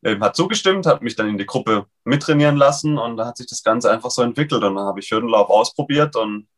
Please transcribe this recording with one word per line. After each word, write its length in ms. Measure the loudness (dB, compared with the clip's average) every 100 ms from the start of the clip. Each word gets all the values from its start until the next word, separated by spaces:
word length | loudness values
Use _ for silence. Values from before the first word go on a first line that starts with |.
ähm, 180 | -2 0
hat 140 | 0
zugestimmt, 500 | 0 -2 0 0 0
hat 160 | 2 0
mich 140 | 0
dann 140 | -4 -4
in 100 | -4
die 80 | -4
Gruppe 400 | -4 0 -2 -2 _
mittrainieren 540 | -2 -2 2 2 4 4
lassen 420 | 4 2 -2 -2
und 180 | -4 -6
da 100 | -8
hat 100 | -8
sich 100 | -14
das 160 | -6
Ganze 260 | 0 2 2
einfach 220 | 0 -2
so 120 | -2
entwickelt. 420 | -2 0 -2 0
Und 100 | 0
dann 100 | -2
habe 140 | -4 -6
ich 120 | -4
Hürdenlauf 360 | -4 0 2 4
ausprobiert 680 | 4 2 -2 -2 0 0 0
und 320 | -4 -6 -12